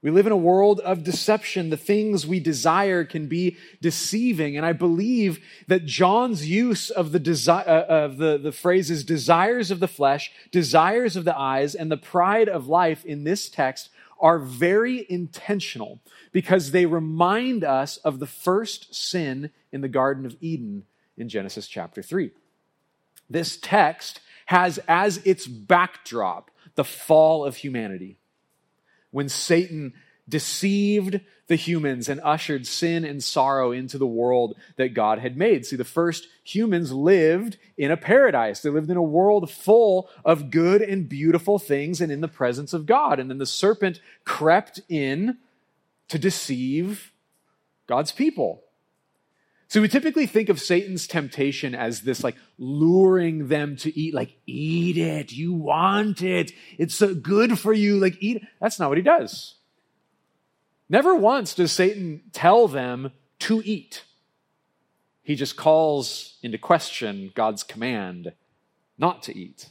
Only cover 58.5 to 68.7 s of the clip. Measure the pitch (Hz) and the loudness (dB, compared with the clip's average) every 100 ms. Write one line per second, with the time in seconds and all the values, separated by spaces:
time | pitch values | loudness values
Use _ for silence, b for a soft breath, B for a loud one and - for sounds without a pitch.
58.5 | B 220 - 151 147 185 330 113 - - | B -4 -2 0 2 4 4 2 -10 -18
59.5 | _ _ _ _ _ _ _ _ _ _ | _ _ _ _ _ _ _ _ _ _
60.5 | _ _ _ _ 190 302 359 208 269 196 | _ _ _ _ 4 4 4 4 2 -2
61.5 | - 170 - 185 208 180 151 _ - 170 | -2 -2 2 0 0 -8 -10 _ 2 6
62.5 | 220 220 135 123 123 135 _ _ _ - | 6 6 2 -6 -6 -10 _ _ _ -2
63.5 | 220 208 202 135 - _ _ _ _ _ | -2 -2 -6 -8 -20 _ _ _ _ _
64.5 | _ _ _ _ _ _ _ - 147 135 | _ _ _ _ _ _ _ -6 -4 -4
65.5 | - 160 156 160 147 123 - - _ 120 | -2 2 4 4 0 -4 -10 -16 _ -10
66.5 | 110 - 170 - - 113 98 95 - 110 | -10 2 2 2 -8 -8 -8 -10 -2 -2
67.5 | 104 - 107 120 117 95 90 85 - _ | -2 -12 -8 -6 -6 -8 -10 -14 -16 _
68.5 | _ _ | _ _